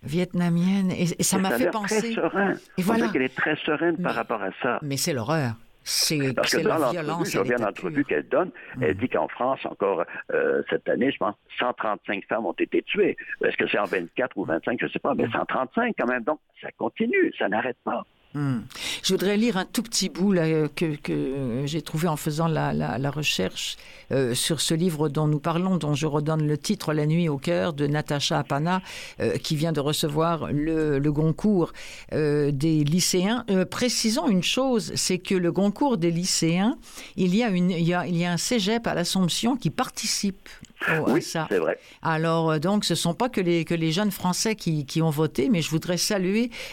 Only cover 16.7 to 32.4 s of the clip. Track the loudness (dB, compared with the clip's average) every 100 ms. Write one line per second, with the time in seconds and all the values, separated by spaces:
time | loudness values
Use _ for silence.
16.7 | -6 -6 -2 0 2 2 0 -2 0 -2
17.7 | -4 -6 -6 -8 _ _ -4 -2 -2 -4
18.7 | -10 -8 -6 -2 0 2 2 2 0 -2
19.7 | -4 -2 -2 -2 0 2 4 4 2 0
20.7 | 0 -2 -2 -4 -2 -2 -2 -4 -2 -2
21.7 | -4 -4 -2 0 0 -2 0 0 2 0
22.7 | 0 -2 -2 -2 -2 -2 0 -2 -4 -8
23.7 | -8 -14 -20 -4 0 0 0 0 0 0
24.7 | 2 0 2 0 2 2 2 0 0 0
25.7 | 0 0 0 0 0 0 0 2 0 0
26.7 | -2 0 0 2 2 2 0 0 0 0
27.7 | 0 0 0 0 -2 0 -2 0 0 0
28.7 | 0 -2 -14 -14 -2 -2 0 -2 0 0
29.7 | 0 0 0 0 0 0 0 -2 -2 0
30.7 | 0 2 2 2 2 2 2 2 2 2
31.7 | -4 -16 -16 -6 -2 2 2